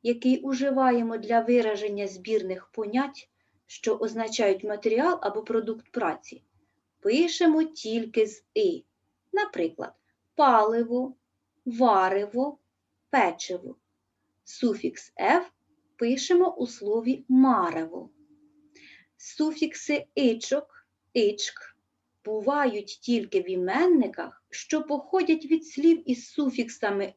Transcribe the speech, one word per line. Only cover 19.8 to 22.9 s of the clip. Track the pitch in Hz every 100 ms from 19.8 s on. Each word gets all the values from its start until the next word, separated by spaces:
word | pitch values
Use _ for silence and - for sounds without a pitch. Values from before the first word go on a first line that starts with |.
| - 294 - -
«ичок», | 262 226 - 277 285 - _ _ _
«ичк» | 247 208 208 - - - _ _ _ _ _ -
бувають | 214 208 285 269 208 202